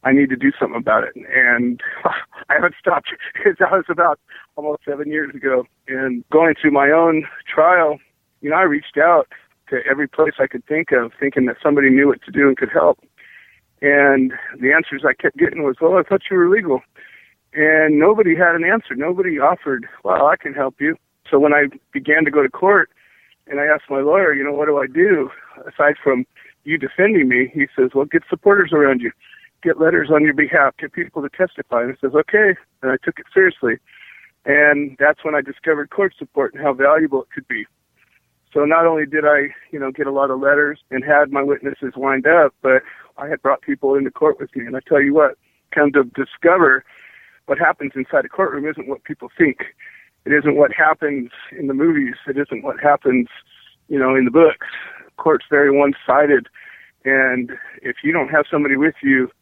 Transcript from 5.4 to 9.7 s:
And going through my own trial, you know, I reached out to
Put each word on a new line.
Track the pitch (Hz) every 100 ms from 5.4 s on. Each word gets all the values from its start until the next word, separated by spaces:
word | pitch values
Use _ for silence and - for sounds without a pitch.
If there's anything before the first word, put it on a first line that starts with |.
| 135 127 123 _ -
And | 131 135 120 -
going | 151 165 156
through | 156
my | 139 143
own | 156 165 160 151 - -
trial, | - 160 180 160 147 _ _ _ _
you | 143
know, | 156
I |
reached | 185 147 - -
out | 160 165 135 - _ _
to | -